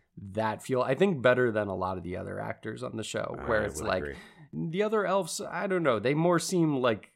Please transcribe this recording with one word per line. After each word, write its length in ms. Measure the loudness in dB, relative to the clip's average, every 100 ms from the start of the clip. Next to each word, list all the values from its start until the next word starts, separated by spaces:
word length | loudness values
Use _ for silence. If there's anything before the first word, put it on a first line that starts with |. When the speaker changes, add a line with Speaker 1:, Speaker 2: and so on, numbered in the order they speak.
| _ -18 -8
Speaker 1:
that 280 | -2 -2 -2
feel, 180 | -2 0
I 120 | 2 2
think, 260 | 2 4
better 280 | 4 6 4
than 200 | 2 -2
a 60 | -2
lot 220 | -4 -4
of 60 |
the 140 | -6 -8
other 240 | -8 -8
actors 420 | -8 -10 -10 -10
on 140 | -8 -8
the 60 |
show, 340 | -6 -6 -6 -6 -2
where 160 | 0
Speaker 2:
I 40 | 0
Speaker 1:
it's 140 | -4
Speaker 2:
would 80 | -2
Speaker 1:
like, 140 | -2
Speaker 2:
agree. 120 | -4 -8 -16 -20 -12
Speaker 1:
the 300 | -8 -4 -2
other 240 | 0 0 2
elves, 340 | 0 -2 -6
I 260 | -8 -6 -2
don't 160 | 2
know, 160 | 2 2
they 160 | 2 4
more 240 | 4 4
seem 380 | 2 2 4 4
like 340 | 2 0 -4